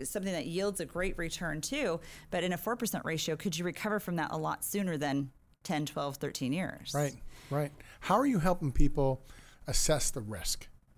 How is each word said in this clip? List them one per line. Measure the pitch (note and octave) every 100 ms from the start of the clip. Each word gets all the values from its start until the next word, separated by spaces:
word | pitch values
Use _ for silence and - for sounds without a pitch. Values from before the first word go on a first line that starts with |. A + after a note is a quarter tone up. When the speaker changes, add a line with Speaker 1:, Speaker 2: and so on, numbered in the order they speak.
Speaker 1:
something | C3 G#3 F#3+
that | F3 C#3
yields | E3+ G3+ G3
a | D3+
great | E3+ F#3 -
return | E3 - E3+ D3+
too, | - C#4+ A#3+ E3 - - -
but | F3+
in | F3+
a | F3
four | - A#3+
percent | A#3 E3+ -
ratio, | D#3+ - D#3
could | G3+ D#3+
you | F3
recover | D#3+ G#3+ G#3
from | - E3+
that | D#3
a | D#3
lot | D#3 -
sooner | - G3+ F#3+ D#3
than | C#3+ C#3 C3+ - _ _
ten, | - D#3 D3
twelve, | - C#3+ C#3
thirteen | C#3+ - B2+
years? | D#3+ F#3 - -
Speaker 2:
Right, | C#3 D3 B2 - - -
right. | C#3+ C#3+ - - -
How | - G3
are | C#4
you | A3
helping | F3+ F3 D3
people | - D3 - C3+ B2+ - - - - -
assess | - - D#3 -
the | C3+
risk? | G#2 G2+ - - - - _